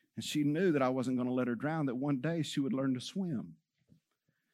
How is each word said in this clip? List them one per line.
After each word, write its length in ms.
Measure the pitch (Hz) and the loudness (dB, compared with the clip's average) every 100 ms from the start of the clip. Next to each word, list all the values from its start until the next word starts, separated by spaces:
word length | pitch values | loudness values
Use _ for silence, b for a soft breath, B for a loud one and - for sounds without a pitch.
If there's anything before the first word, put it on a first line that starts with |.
| _ - | _ -10
And 80 | |
she 200 | - 151 | -4 0
knew 280 | 147 151 190 | 2 4 4
that 100 | 147 | 4
I 80 | 127 | 4
wasn't 280 | 131 123 127 | 2 0 0
gonna 160 | 123 | 0
let 140 | 127 123 | 0 0
her 80 | 113 | 0
drown, 320 | 143 160 139 | -2 -2 -2
that 80 | 123 | 0
one 220 | 147 139 | 0 0
day 240 | 151 170 | 0 -2
she 160 | 147 - | -2 -2
would 140 | 135 | 0
learn 200 | 131 135 | 0 0
to 80 | 127 | -2
swim. 540 | - 190 185 120 - - _ _ _ - _ _ _ _ _ | -4 -4 -2 -4 -6 -14 _ _ _ -20 _ _ _ _ _